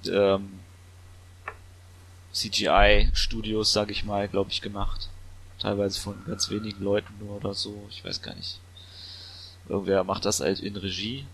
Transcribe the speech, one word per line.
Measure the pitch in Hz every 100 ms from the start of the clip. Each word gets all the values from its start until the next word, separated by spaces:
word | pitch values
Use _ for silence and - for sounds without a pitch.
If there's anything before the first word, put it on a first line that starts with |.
| -
ähm, | 95 101 98 98 95 - - - - - - - - - - - - - - - - -
C-G-I-Studios, | - 107 - 95 87 101 104 - - - 113 110 107 104
sag | 104 104
ich | 101
mal, | 104 101 101
glaub | 98 95
ich, | -
gemacht. | 101 101 98 - - - - - - -
Teilweise | 104 101 101 95
von | - 101 98
ganz | 104 -
wenigen | 104 110 101
Leuten | 98 101 101 101
nur | 101 101
oder | 101
so, | 101 101 104 101
ich | -
weiß | 92 -
gar | -
nicht. | - - - - - - - - - - - - - -
Irgendwer | 98 95 98
macht | 95 98 101
das | 104
halt | 69 98
in | 98 101
Regie. | 95 90 104 135 139